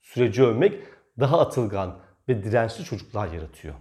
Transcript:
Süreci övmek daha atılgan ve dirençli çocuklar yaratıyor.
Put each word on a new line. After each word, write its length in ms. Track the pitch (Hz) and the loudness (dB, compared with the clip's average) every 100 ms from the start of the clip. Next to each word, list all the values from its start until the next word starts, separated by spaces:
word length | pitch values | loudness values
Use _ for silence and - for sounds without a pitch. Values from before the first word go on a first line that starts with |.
Süreci 420 | _ 113 123 107 | _ 0 0 4
övmek 300 | 131 107 185 - - - _ - | 4 6 2 0 -14 -20 _ -2
daha 200 | 131 165 | 2 4
atılgan 580 | 147 - 113 98 95 92 - _ - | 2 0 -2 -2 -6 -8 -20 _ -2
ve 160 | 120 | -2
dirençli 400 | 98 117 113 - | 2 0 0 -4
çocuklar 480 | 170 - - 104 101 | -10 -10 -8 -6 -6
yaratıyor. 420 | 82 78 - 78 67 | -8 -12 -14 -16 -16